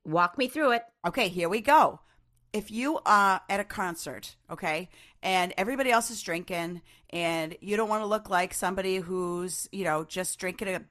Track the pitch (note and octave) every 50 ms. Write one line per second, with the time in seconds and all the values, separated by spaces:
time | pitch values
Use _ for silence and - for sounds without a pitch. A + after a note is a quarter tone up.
0 | - D3+ D#3 E3+ F3 F3 - C#4 B3+ B3 - D#4 D4+ B3+ A#3 A#3 A#3 - _ _
1 | - F3 - C4 A3+ F3 F3+ F3+ E3+ E3 G3+ A#3 - C#4 D4 - G#3 - - -
2 | _ _ _ _ _ _ _ _ _ - - G#3 G3+ - G#3+ A3+ B3+ D4 D#4+ -
3 | - - G#3 G3+ G3 G3 F#3+ - - - G3 G3+ G3+ - - G#3+ F#3+ F3 E3 -
4 | - D3 B2 - - - - _ _ - E3 - F#3+ D#3+ D#3 E3 F3+ - - -
5 | - - _ - - F#3+ F#3 F#3 F3+ F#3 - - G3 A#3 C4+ C4 C4+ B3+ A#3 A#3
6 | A#3 - A3+ - - F#3+ E3 E3+ F3 - F#3 E3+ E3+ E3+ F3 E3+ - - - _
7 | _ - - E3+ E3+ E3 E3 E3 D#3+ D#3+ E3+ - - G3 G#3 G#3+ A3+ G#3+ G#3+ G#3+
8 | A3 G3+ G#3+ G#3+ G#3+ G3+ F#3+ F3 F#3 F#3 - - G3+ F3+ F#3 F#3+ F#3 F#3+ F#3 F#3+
9 | E3+ F3 F#3 F#3 F3+ F3 F3 F3 F3+ F3+ - - - - - G3 F3+ D#3+ D#3 D#3
10 | D#3+ - - F#3 F3+ - - - F#3+ F#3 F3+ - G#3+ G3 F#3 D#3+ - -